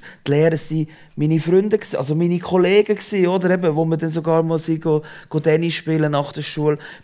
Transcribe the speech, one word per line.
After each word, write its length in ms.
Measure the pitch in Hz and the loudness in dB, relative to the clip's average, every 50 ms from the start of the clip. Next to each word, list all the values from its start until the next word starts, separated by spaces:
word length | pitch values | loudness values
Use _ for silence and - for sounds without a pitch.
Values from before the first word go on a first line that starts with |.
| - - - - - | -18 -20 -20 -10 -4
die 60 | - | 0
Lehrer 260 | 143 147 160 165 160 | 2 2 4 2 2
sind 320 | 147 - - 156 156 156 156 - - - - - | 0 -4 -4 -4 -4 -4 -4 -8 -16 -20 -14 -6
meine 240 | - 147 156 160 165 | -2 0 0 0 0
Freunde 380 | 156 165 175 190 202 214 220 214 | 2 2 2 2 4 2 0 -2
gsi-, 180 | - - - | -2 -4 -6
also 180 | - 131 135 151 | -6 -4 -2 -2
meine 240 | 156 175 175 175 175 | 0 0 0 0 -2
Kollegen 560 | 175 - 180 185 175 180 196 208 202 208 208 | -2 0 0 2 2 4 4 4 4 2 0
gsi, 320 | 190 - - 214 196 180 | -4 -4 -4 0 0 2
oder 240 | 170 185 190 180 180 | 2 2 2 0 0
eben, 240 | 180 185 180 160 156 | 0 2 0 0 0
wo 100 | 156 165 | 0 0
wir 100 | 160 160 | 0 0
dann 140 | 156 165 165 | -2 -2 -4
sogar 340 | 156 170 151 165 160 165 165 | -4 -2 0 0 2 2 2
mal 160 | 160 165 160 | 0 -2 -2
sind, 220 | 156 - 160 156 - | -2 -4 -4 -2 0
go, 200 | 165 151 151 151 - - - - - | 0 0 0 -2 -6 -14 -20 -12 -6
go 120 | - 156 | -4 -2
Tennis 340 | 147 160 156 165 170 170 156 | 2 2 2 2 2 0 -4
spielen 380 | - - 160 160 160 151 151 147 | -4 -2 -2 0 0 2 2 0
nach 180 | 143 143 143 | 0 -2 -4
der 120 | - 151 147 | -6 -10 -10
Schule, 360 | - - 156 151 151 151 147 - - - - | -8 -6 -2 0 0 0 -2 -4 -12 -20 -6